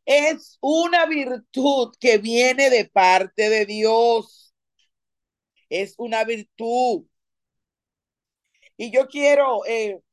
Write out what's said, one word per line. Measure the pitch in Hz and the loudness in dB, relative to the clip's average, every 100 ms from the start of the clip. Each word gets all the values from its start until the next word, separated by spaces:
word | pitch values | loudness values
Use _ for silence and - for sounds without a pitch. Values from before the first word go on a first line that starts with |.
es | - 285 302 311 - - | 0 2 2 -4 -12 -8
una | 269 320 339 339 320 | -2 0 2 0 0
virtud | 302 254 254 _ 269 277 277 233 _ | -2 -6 -8 _ -2 0 0 -2 _
que | 247 220 | 2 2
viene | 220 233 254 254 269 | 0 0 0 2 2
de | 247 - | 2 0
parte | 196 185 185 190 - 214 | 2 4 4 0 -2 0
de | 220 208 | 0 -2
Dios. | 214 220 226 233 226 214 _ _ _ _ _ _ _ _ _ _ _ _ _ - | -2 0 2 2 0 -4 _ _ _ _ _ _ _ _ _ _ _ _ _ -8
Es | 175 196 - | -8 -8 -10
una | 240 220 | -6 -4
virtud. | 220 226 214 - 226 240 254 190 - _ _ _ _ _ _ _ _ _ _ _ _ _ _ _ _ - | -4 -6 -10 -10 -4 -2 0 -2 -8 _ _ _ _ _ _ _ _ _ _ _ _ _ _ _ _ -14
Y | 233 | -4
yo | 247 262 | -2 -2
quiero, | 285 285 285 277 220 202 | 0 2 4 2 -2 -4
eh, | 226 214 190 _ | -6 -6 -8 _